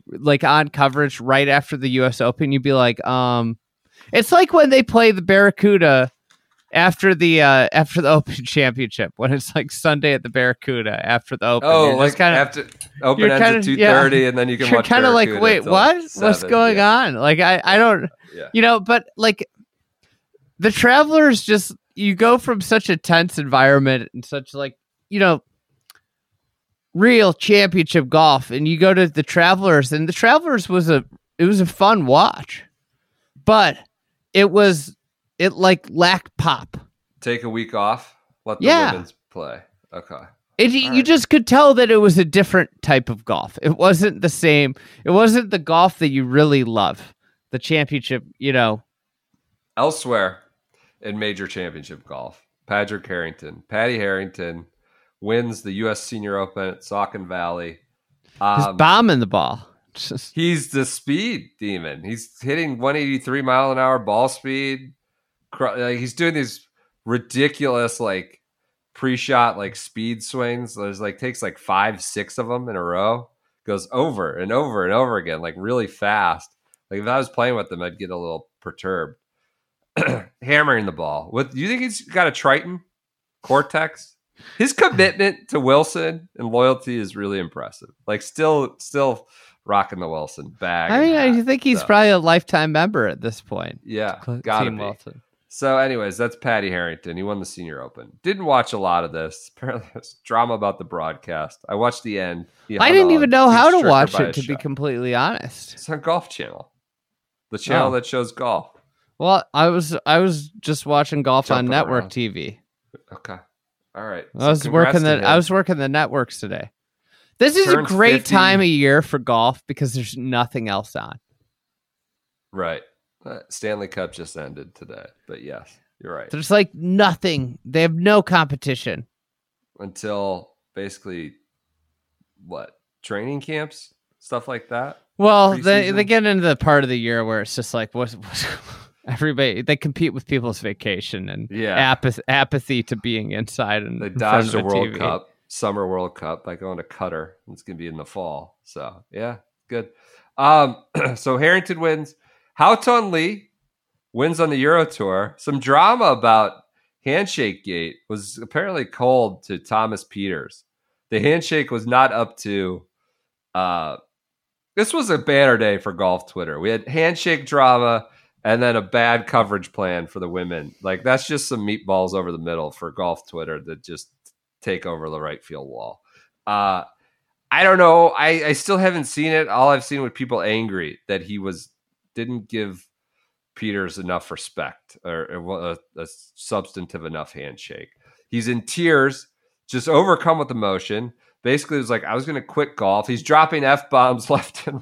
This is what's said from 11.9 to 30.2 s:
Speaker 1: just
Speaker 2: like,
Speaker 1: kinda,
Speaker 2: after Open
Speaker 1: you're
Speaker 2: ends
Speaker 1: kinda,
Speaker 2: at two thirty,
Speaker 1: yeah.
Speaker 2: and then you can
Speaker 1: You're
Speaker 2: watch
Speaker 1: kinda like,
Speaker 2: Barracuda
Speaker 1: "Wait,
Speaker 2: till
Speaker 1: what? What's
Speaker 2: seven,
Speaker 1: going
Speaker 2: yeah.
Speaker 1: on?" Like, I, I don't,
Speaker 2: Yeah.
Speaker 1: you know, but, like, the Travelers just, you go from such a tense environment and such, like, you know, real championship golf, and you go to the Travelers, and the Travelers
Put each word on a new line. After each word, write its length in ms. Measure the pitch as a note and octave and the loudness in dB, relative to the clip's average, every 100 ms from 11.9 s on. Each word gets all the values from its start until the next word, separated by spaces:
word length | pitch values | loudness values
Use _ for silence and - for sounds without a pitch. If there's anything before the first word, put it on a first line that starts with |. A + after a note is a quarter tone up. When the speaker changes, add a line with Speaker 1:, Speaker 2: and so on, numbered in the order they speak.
Speaker 1:
just 60 | C3 | 4
Speaker 2:
like, 160 | C#3+ C#3+ | 2 4
Speaker 1:
kinda, 200 | F3 C#3 | 4 4
Speaker 2:
after 300 | C#3+ D3 - - - C#3+ | 0 -4 -14 -16 -20 -2
Open 200 | C3+ C#3+ | 0 4
Speaker 1:
you're 80 | G#3+ | 4
Speaker 2:
ends 100 | C3+ | 4
Speaker 1:
kinda, 140 | A3+ A3+ | 4 4
Speaker 2:
at 60 | F#3+ | 0
two 100 | C3+ | 4
thirty, 440 | G#3 C3+ C3+ C3+ | 6 6 6 4
Speaker 1:
yeah. 80 | B2+ | 2
Speaker 2:
and 80 | B2 | 2
then 120 | B2 | -2
you 80 | A#2+ | 0
can 100 | B2 | 2
Speaker 1:
You're 80 | A#3 | 2
Speaker 2:
watch 100 | - | 4
Speaker 1:
kinda 220 | B3 C4 | 4 4
like, 200 | A#3 G#3+ | 4 2
Speaker 2:
Barracuda 140 | G#3 | 2
Speaker 1:
"Wait, 200 | A3 G3 | 2 2
Speaker 2:
till 80 | - | 2
Speaker 1:
what? 240 | F#3+ C#4 F4 | 4 4 2
What's 180 | D#4+ | -4
Speaker 2:
seven, 360 | G3 G#3+ F3+ F#3 | -2 0 0 2
Speaker 1:
going 280 | A3+ A3+ G3+ | 2 4 4
Speaker 2:
yeah. 200 | G#3 A#3 | 4 4
Speaker 1:
on?" 180 | G#3 A#2 | 2 0
Like, 240 | D3 D#3 | 2 4
I, 200 | F3+ F#3 | 4 2
I 140 | F3+ G3+ | 4 4
don't, 300 | A#3 F#3+ E3+ _ _ E2+ | 6 4 -2 _ _ -18
Speaker 2:
Yeah. 140 | - | -4
Speaker 1:
you 80 | A3+ | 2
know, 180 | A#3 A3+ | 4 4
but, 300 | F#3+ A#3 - - | 2 0 -2 -2
like, 320 | A3 - - _ _ _ _ _ _ _ _ _ _ - | 0 0 -10 _ _ _ _ _ _ _ _ _ _ -2
the 100 | G#3 | -2
Travelers 680 | - A#3+ C#4 D4+ D#4 D4 A3 | 2 4 6 6 6 6 4
just, 300 | - G#3 - - _ - | 2 0 0 -14 _ -2
you 200 | G3+ F#3 | -2 2
go 220 | A3+ B3 | 4 4
from 240 | B3+ G#3 | 2 -4
such 280 | E3+ A3+ - | 2 0 2
a 60 | D#3+ | -2
tense 400 | - E3+ F3 - | 2 2 2 -4
environment 720 | C#3+ C3 C3+ C#3 C3+ B2+ G#2+ | 0 4 6 6 4 0 -4
and 100 | B2 - | -14 -10
such, 280 | C#3 C3 | -12 -10
like, 240 | C#3 C#3 _ _ _ - | -12 -12 _ _ _ -8
you 100 | G3+ | 2
know, 220 | F#3 D3+ _ _ _ _ _ - _ _ _ _ _ _ _ _ _ | 4 2 _ _ _ _ _ -20 _ _ _ _ _ _ _ _ _
real 400 | E3+ A3+ A#3 F#3+ | 4 6 8 6
championship 760 | - - G3+ G3 F3+ D#3 E3+ B2+ | 2 4 4 6 2 2 0 2
golf, 420 | D#3 D#3 C3+ B2+ | 4 6 4 0
and 160 | C3 D#3 | -2 -2
you 100 | D#3+ | 4
go 160 | F#3+ | 4
to 140 | F#3 F3 | 4 2
the 160 | D#3 | 0
Travelers, 680 | - F3 E3+ F#3+ G3 D3 B2+ | -2 2 4 4 4 4 2
and 140 | D#3 D#3+ | -2 -4
the 60 | |
Travelers 540 | - | 2